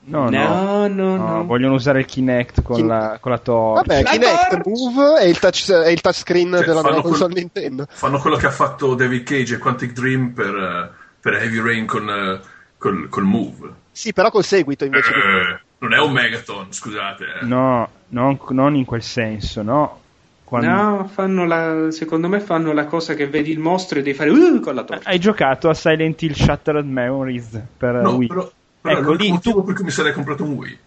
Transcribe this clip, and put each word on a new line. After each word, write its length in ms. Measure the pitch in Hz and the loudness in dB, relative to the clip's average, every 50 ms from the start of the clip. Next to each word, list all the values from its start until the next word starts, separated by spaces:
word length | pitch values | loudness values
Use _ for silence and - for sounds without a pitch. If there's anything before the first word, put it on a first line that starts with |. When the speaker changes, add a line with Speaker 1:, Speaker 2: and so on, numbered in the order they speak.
Speaker 1:
No, 280 | _ 135 151 151 135 120 | _ -6 -4 -2 0 0
Speaker 2:
No, 0 | |
Speaker 1:
no. 580 | 131 135 143 - 170 180 190 196 202 208 208 202 | 2 2 2 2 0 0 0 0 0 2 0 0
Speaker 2:
no, 280 | 196 190 190 190 190 190 | 0 0 0 0 0 0
Speaker 1:
No, 20 | 180 - 110 110 | -2 -2 -2 -2
Speaker 2:
no. 80 | - | -2
Speaker 1:
vogliono 300 | - 117 123 127 135 135 | 0 0 2 2 2 2
usare 240 | 135 120 143 139 131 | 2 2 2 2 2
il 60 | 131 | 0
Kinect 580 | - - 131 131 127 127 123 120 123 - - - | -2 -4 -2 0 0 2 0 0 0 -2 -2 -2
con 140 | - 120 117 | 0 0 0
Speaker 3:
Kin-, 100 | 107 110 | 2 2
Speaker 1:
la, 300 | 113 110 110 110 110 113 | 2 0 0 -2 -4 -6
con 120 | - 127 | -4 -4
la 60 | 123 117 | -4 -2
torcia. 440 | - - 120 117 110 110 110 - - | 0 0 2 2 2 2 2 2 2
Speaker 3:
vabbè, 160 | - 156 139 135 | 2 2 2 2
Speaker 2:
La 60 | - | 2
Speaker 3:
Kinect, 400 | 311 - 240 240 - 339 359 370 | 2 4 4 4 4 4 4 2
Speaker 2:
torcia! 200 | 381 370 - 180 | 2 0 -2 -2
Speaker 3:
Move 500 | 214 240 262 247 240 269 285 285 311 320 | -4 -2 -4 -2 2 4 4 6 6 6
e 80 | 214 175 | 6 4
il 100 | 170 - | 4 4
touch, 300 | - 185 170 - - - 190 170 165 | 4 2 2 2 0 2 4 4 6
e 60 | 165 | 4
il 100 | 170 165 | 2 4
touchscreen 500 | - 190 175 - - - 175 180 175 175 | 2 0 0 0 -2 0 2 2 2 2
Speaker 4:
Cioè, 80 | 180 175 | 2 2
Speaker 3:
della 200 | 175 170 160 160 | 2 4 2 2
Speaker 4:
fanno 120 | 156 - 156 | 2 2 2
Speaker 3:
nuova 80 | 151 | 2
Speaker 4:
quel-, 100 | 131 165 | 2 0
Speaker 3:
console 220 | 165 147 196 175 175 185 | 2 2 0 0 0 -4
Nintendo. 460 | 175 175 _ 202 160 147 139 131 143 - | -6 -6 _ -8 -6 -6 -6 -8 -10 -10
Speaker 4:
fanno 280 | - - - 139 139 139 | -10 -6 -4 -2 -2 0
quello 200 | 135 151 151 131 | 0 0 0 2
che 80 | 139 139 | 0 0
ha 40 | |
fatto 440 | 135 - 147 135 - - 143 135 127 | 0 0 -2 -2 -2 -2 0 0 2
David 280 | 120 131 123 127 123 120 | 2 0 0 0 -2 -4
Cage 320 | - 143 139 127 117 120 | -2 -2 -2 0 -2 -4
e 20 | 107 | -2
Quantic 320 | - 139 123 123 127 120 | -2 -2 -2 -2 -6 -8
Dream 380 | 117 120 123 131 131 131 127 120 | -6 -4 -2 -2 0 0 -2 -2
per, 260 | 120 120 110 98 101 | -2 -4 -4 -4 -4
eh, 340 | 101 95 90 87 87 90 87 - - - - _ _ | -4 -6 -6 -6 -8 -8 -10 -14 -20 -20 -20 _ _
per 140 | _ 123 - | _ -2 -2
Heavy 260 | - 113 110 113 113 | 0 -2 -2 -2 -2
Rain 240 | 113 113 113 110 110 | -2 -2 -2 -2 -2
con, 240 | - - 110 107 107 | -4 -4 -4 -4 -4
eh, 300 | 104 101 98 95 95 95 - - - - - _ _ _ | -4 -4 -4 -4 -6 -6 -10 -20 -20 -20 -20 _ _ _
col, 300 | - 110 98 85 76 67 | -2 -2 -2 -2 -6 -6
col 140 | - 98 98 | -4 0 0
Move. 460 | 95 104 117 101 - 65 - - - - - _ _ | 2 2 2 -2 -4 -8 -16 -20 -20 -20 -20 _ _
Speaker 3:
Sì, 200 | _ - - 226 202 | _ -10 -8 -6 0
però 180 | - 185 226 | 2 2 4
col 140 | - 214 170 | 4 2 2
seguito 400 | - - 196 160 135 143 - 147 | 4 2 2 2 0 -2 -4 -4
invece. 260 | 139 135 139 - - | -2 0 0 0 0
Speaker 4:
Eh, 480 | - 110 98 101 - 95 90 90 - - _ _ _ _ | 0 0 0 2 0 0 0 -2 -6 -8 _ _ _ _
non 140 | - 120 117 | -6 0 2
è 60 | 131 | 2
un 120 | 151 151 | 2 2
Megaton, 560 | 135 131 120 117 113 - - - 107 101 98 95 | 2 0 0 -2 -4 -6 -10 -12 -12 -12 -12 -14
scusate, 520 | 98 - - 117 104 104 98 98 98 - - - - - | -14 -14 -12 -10 -8 -8 -8 -8 -10 -10 -12 -12 -10 -8
eh. 40 | - | -4
Speaker 1:
No, 420 | 117 123 127 131 131 127 120 113 - - _ _ _ | -2 0 2 2 2 2 0 -2 -4 -8 _ _ _
non, 320 | - 120 127 135 139 131 - - | -4 0 0 0 0 -2 -4 -4
non 260 | 131 131 131 143 151 | 0 2 2 2 2
in 100 | 143 127 | 0 0
quel 180 | - 120 117 113 | -2 -4 -8 -6
senso, 580 | - - 127 113 110 110 107 104 - - 113 | -6 -4 -4 -2 -2 -4 -6 -8 -8 -6 -6
no. 400 | 104 104 123 147 151 - - - _ _ _ _ _ _ _ _ _ | -4 -2 0 0 0 -2 -4 -12 _ _ _ _ _ _ _ _ _
Quando 240 | - - 120 117 160 | -6 -4 -2 0 2
Speaker 2:
No, 420 | 180 196 208 214 202 202 190 190 - | 2 2 2 2 0 -2 -4 -6 -6
fanno 320 | - 190 190 190 185 180 | -4 -2 0 0 0 2
la... 460 | 170 170 165 165 165 160 160 160 160 | 2 0 0 0 0 -2 0 -2 -2
secondo 360 | 156 - 165 160 - 165 165 175 | -4 -6 -6 -4 -2 -2 0 0
me 100 | 196 202 | 0 -2
fanno 320 | 202 - 175 160 165 156 | -2 -2 -2 0 0 0
la 140 | 151 151 147 | 0 -2 -2
cosa 280 | 147 165 170 165 - 156 | -2 -4 -4 -4 -4 -4
che 140 | 143 147 139 | -4 -2 -2
vedi 240 | 135 156 151 151 | 0 -2 -2 0
il 80 | 160 156 | -2 -2
mostro 400 | 156 160 180 185 185 - 160 147 | 0 0 0 0 -2 -2 -4 -2
e 20 | |
devi 160 | 139 143 139 135 | -2 -2 -2 0
fare, 120 | 156 147 | 2 4
"Uh", 280 | 185 285 339 359 294 233 | 6 8 8 8 6 4
con 140 | - 156 139 | 0 -2 -4
la 100 | 123 110 | -6 -6
torcia. 240 | - 160 - - - | -6 -10 -10 -4 -2
Speaker 1:
Hai 100 | 190 180 | 0 2
giocato 500 | 170 214 208 - 160 135 135 - - 165 | 2 2 2 4 2 2 2 2 2 2
a 60 | 156 | 2
Silent 440 | - - 170 160 160 160 160 160 - - | 2 2 2 2 2 2 -2 -2 -2 -4
Hill 100 | 160 143 | -4 0
Shattered 520 | - 135 156 147 143 _ - 151 151 147 | 2 2 2 2 2 _ -2 0 0 -2
Memories 760 | 143 131 131 123 123 135 139 135 131 127 120 120 113 110 110 104 - - _ | -2 -2 -2 -2 -2 -2 -2 -4 -4 -4 -6 -8 -10 -12 -12 -12 -14 -10 _
per 180 | - 123 123 | -2 0 0
Speaker 4:
No, 160 | 123 120 120 123 | 2 2 2 2
Speaker 1:
Wii? 120 | 127 123 117 | 2 0 0
Speaker 4:
però... 240 | - - - - _ _ _ _ _ _ | -2 -4 -6 -8 _ _ _ _ _ _
Però 180 | _ 156 151 143 | _ -2 0 0
Speaker 1:
Ecco, 20 | |
Speaker 4:
è 40 | 139 147 | 2 2
l'unico 120 | 156 175 208 | 2 2 2
Speaker 1:
lì 60 | 208 | 2
Speaker 4:
motivo 280 | 180 175 - 233 226 202 | 0 0 0 0 0 0
Speaker 1:
tu 60 | 185 | 0
Speaker 4:
per 100 | 196 185 | 0 -4
cui 80 | - 196 | -4 -4
mi 80 | 165 | -4
sarei 220 | 135 - 151 151 139 | 0 2 2 2 2
comprato 300 | 147 143 135 147 135 151 | 0 -4 -6 -4 -4 -4
un 60 | 151 143 | -4 -4
Wii. 240 | 113 92 - - - _ | -6 -8 -12 -16 -18 _